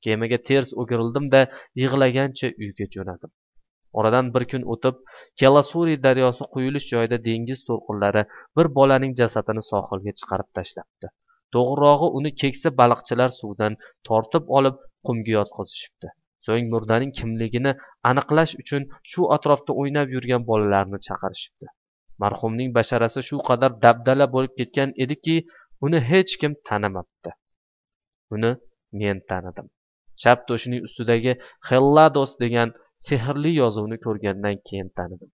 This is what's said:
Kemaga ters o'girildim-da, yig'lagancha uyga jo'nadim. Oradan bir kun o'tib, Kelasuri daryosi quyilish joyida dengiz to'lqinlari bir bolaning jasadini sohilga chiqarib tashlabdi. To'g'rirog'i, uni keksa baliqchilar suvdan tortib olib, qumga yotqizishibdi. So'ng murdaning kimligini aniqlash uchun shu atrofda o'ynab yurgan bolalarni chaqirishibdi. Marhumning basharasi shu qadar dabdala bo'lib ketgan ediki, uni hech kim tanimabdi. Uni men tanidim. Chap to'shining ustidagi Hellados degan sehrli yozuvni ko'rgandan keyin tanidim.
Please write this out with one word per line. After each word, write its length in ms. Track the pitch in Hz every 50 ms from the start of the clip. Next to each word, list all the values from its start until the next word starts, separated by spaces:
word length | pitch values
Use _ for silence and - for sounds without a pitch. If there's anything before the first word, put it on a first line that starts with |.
| -
Kemaga 340 | 113 110 107 113 113 123 120
ters 320 | - - 135 139 131 123
o'girildim-da, 680 | - 110 123 110 120 117 113 117 117 139 143 143 127 135 131 - - - - _
yig'lagancha 760 | _ 131 127 131 123 139 135 127 120 131 135 139 135 135 - 127 -
uyga 320 | - 107 101 95 _ 101 95
jo'nadim. 440 | - 98 95 95 90 87 - 87 _ _ _ _ _ - _ _ _ _ _ _ _
Oradan 340 | 110 107 110 113 127 127 127
bir 140 | 120 127 123
kun 180 | 120 - 131 123
o'tib, 320 | - 113 - - 131 127 127 - - - - - _ _
Kelasuri 640 | - 139 135 139 147 139 - - 165 170 165 156 143
daryosi 460 | 127 135 131 127 131 127 120 - 131
quyilish 440 | - - 135 131 131 143 143 135 -
joyida 300 | - 117 117 113 120 120
dengiz 400 | 113 113 113 113 117 117 131 131 _
to'lqinlari 600 | - 117 107 - - 107 104 101 101 101 107 107 - - - - _
bir 160 | _ 151 165 165
bolaning 440 | 139 139 139 135 135 135 131 135 127
jasadini 480 | 123 123 113 - 113 107 - 107 110 107
sohilga 480 | - - 101 98 - 104 98 95 101 98
chiqarib 360 | - - - 98 95 92 _
tashlabdi. 560 | _ 90 90 - - - - _ _ _ - - _ _ _ _ _ _ _ _ -
To'g'rirog'i, 540 | 120 123 127 135 147 151 143 147 143 151 175 -
uni 180 | 131 143 151 143
keksa 360 | - - 139 131 135 - 165
baliqchilar 600 | 139 127 123 120 117 - - - 131 117 127 131
suvdan 420 | 127 - - 107 101 - 107 107 107 - - - _ _
tortib 420 | _ - 110 110 110 - - 165 151 -
olib, 300 | 127 139 135 135 131 - _ - _ _
qumga 300 | _ - 123 113 110 107
yotqizishibdi. 760 | 113 107 101 - - - 101 - - - - - _ _ - - - _ _ _ _ _ _
So'ng 240 | - 110 117 120 113
murdaning 420 | 113 113 107 104 113 113 131 139
kimligini 600 | 135 - - 113 113 113 113 113 - 120 127 139 135 135 - - _ _ _
aniqlash 500 | 120 127 135 131 - 151 156 165 156 - -
uchun 260 | - - - 143 139 - - - _
shu 180 | - - - 180 -
atrofda 400 | 143 151 - 151 147 143 - - 143
o'ynab 340 | 110 139 139 139 147 147 135
yurgan 320 | 127 127 123 120 127 123 120
bolalarni 540 | 107 110 107 104 104 101 98 98 95 98 98
chaqirishibdi. 680 | - - 98 - - 95 - - - - _ _ - - _ _ _ _ _ _ _ _
Marhumning 600 | - - 101 104 - - - 113 110 117 127 131 120
basharasi 480 | 120 113 - - 120 117 113 - 139 127
shu 140 | - - -
qadar 320 | - - 131 117 127 135 120 110
dabdala 440 | 104 120 117 120 117 127 131 139 143 131
bo'lib 260 | 123 127 131 131 -
ketgan 340 | - 123 - _ - 139 139 131 -
ediki, 380 | 131 123 151 - _ 160 165 165 165 165 _ - _ _ - -
uni 180 | - 139 165 165
hech 320 | 127 117 160 190 190 190 - -
kim 160 | - 147 147 147
tanimabdi. 680 | _ - 107 104 101 104 95 92 87 _ _ _ _ 85 - _ _ _ _ _ _ _ _ _ _ _ _ _ _ _ _ _ _ _
Uni 200 | 110 107 110 113 123 123 _ - _ _ _ _ -
men 240 | 98 104 101 101 95 -
tanidim. 420 | _ 95 92 87 92 85 - - - _ _ _ _ _ _ _ _
Chap 300 | - - - - 123 120 -
to'shining 380 | - 123 113 - 123 123 123 -
ustidagi 500 | - - - 120 110 120 117 113 127 123 - - - - _
Hellados 680 | - - 127 127 135 139 143 151 156 160 139 143 135 135 - _
degan 320 | 123 120 117 120 117 117 113 - _ _ _ _ -
sehrli 480 | - 151 131 113 131 143 143 147 156 170
yozuvni 440 | 156 131 117 104 110 107 107 113 113
ko'rgandan 560 | - 120 110 104 - 101 98 98 101 104 101 98 _
keyin 240 | - - 98 95 92
tanidim. 400 | _ - 90 85 90 87 - - _